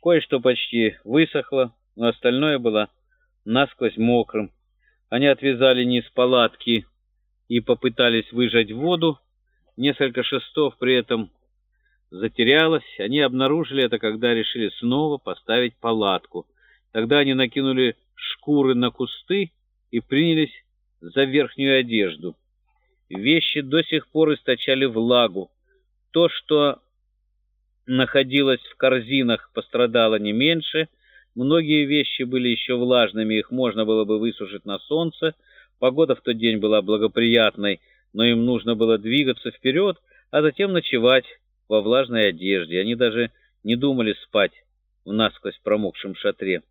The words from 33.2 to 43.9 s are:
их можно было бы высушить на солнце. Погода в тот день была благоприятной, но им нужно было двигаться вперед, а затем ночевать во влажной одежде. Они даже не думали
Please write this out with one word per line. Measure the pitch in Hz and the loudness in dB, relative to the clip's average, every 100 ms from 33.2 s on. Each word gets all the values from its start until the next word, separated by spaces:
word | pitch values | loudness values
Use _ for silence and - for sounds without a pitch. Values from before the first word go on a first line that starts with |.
| 110 110 | -2 -2
их | - | -2
можно | 123 127 104 110 | -4 -4 -2 0
было | 110 104 | 0 0
бы | 107 | 0
высушить | 113 - 98 98 101 | -2 -6 -14 -14 -10
на | 98 | -12
солнце. | - 151 165 - 160 - _ _ _ _ | -6 -4 -4 -4 -6 -6 _ _ _ _
Погода | 127 135 156 135 | -2 2 0 0
в | |
тот | - 117 | -2 -2
день | 113 110 | 0 0
была | 107 107 | 2 0
благоприятной, | 95 107 107 117 117 117 107 - 101 95 _ _ _ | 0 0 0 2 2 4 2 0 -4 -4 _ _ _
но | 104 | 0
им | 117 117 120 | 2 2 0
нужно | 120 110 110 | -2 -2 0
было | 113 110 | 2 0
двигаться | 107 135 135 123 123 | 0 0 0 -4 -8
вперед, | - 131 143 196 175 _ _ _ | -4 -2 0 -2 -4 _ _ _
а | 147 | 0
затем | 151 - 196 | 0 0 -2
ночевать | 180 - 127 117 131 - - _ _ _ | -2 -2 0 4 2 0 -20 _ _ _
во | 107 | 0
влажной | 104 123 127 117 104 | 2 0 0 0 0
одежде. | 80 92 98 82 90 | 0 -2 -2 -2 -4
Они | 101 117 | -4 -2
даже | 123 110 117 _ _ _ | -2 0 -4 _ _ _
не | 104 120 | -4 -2
думали | 139 | 0